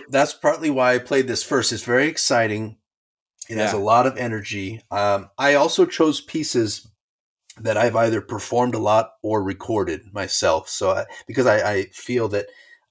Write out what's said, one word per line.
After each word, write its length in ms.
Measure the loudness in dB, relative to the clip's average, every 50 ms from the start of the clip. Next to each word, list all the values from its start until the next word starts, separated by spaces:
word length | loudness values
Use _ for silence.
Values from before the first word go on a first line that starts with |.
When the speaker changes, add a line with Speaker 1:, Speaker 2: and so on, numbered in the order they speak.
| 2 0
Speaker 1:
that's 240 | 2 2 2 2 0
partly 360 | 0 0 0 0 2 0 0
why 240 | 2 4 4 4 4
I 40 | 2
played 280 | 0 2 2 2 2
this 160 | 2 -2 -6 -4
first. 280 | -2 0 0 0 0 -2
It's 100 | -4 -2
very 240 | 0 2 2 2
exciting. 680 | 0 0 -2 0 2 2 2 2 2 0 -4 -6 -8 -10 -16 _ _ _ _ _ _ _ _ _ _ _ _ -14 -8
It 80 | -4
has 160 | -2 -2 0 0
a 40 |
Speaker 2:
Yeah. 60 | 0 2
Speaker 1:
lot 240 | 4 4 4 4
of 100 | 2 0
energy. 640 | -4 -4 -6 -6 -6 -8 -8 -8 -8 -8 -8 -10 -12 -12 _
Um, 380 | -4 -2 0 0 0 0 -4 -8 _
I 180 | 0 2 4 4
also 300 | 4 4 2 4 2 2
chose 360 | 2 2 2 2 2 0 -2
pieces 640 | -6 -8 -6 -6 -4 -2 0 0 0 -2 -4 -8 -12 -18 _ _ _ _ _ _ _ _ _ _ _ -20 -18 -8
that 180 | -4 -2 0
I've 180 | 2 2 2 2
either 240 | 2 2 2 0 -2
performed 540 | -4 -6 -8 -10 -8 -2 0 0 0 0 -2
a 60 | -2
lot 320 | 0 2 2 2 2 0 -6 _
or 220 | -4 -2 -2 -2 -2
recorded 680 | -4 -6 -6 -6 -4 -2 -2 -2 -2 -4 -8 -10 -12
myself. 560 | -10 -8 -8 -6 -4 0 2 2 2 0 -2 -6
So 200 | -6 -2 -2 0
I, 140 | 0 -2 -4 -8 -12 -18 -16
because 180 | -6 -2 2 2
I, 120 | 4 4 2 2 0 0
I 100 | -2 -4 -4 -8
feel 340 | -14 -8 -4 -2 -2 -2 0
that 180 | -2 -4 -6 -6 -12 -20 -20 _ -20 _ _ _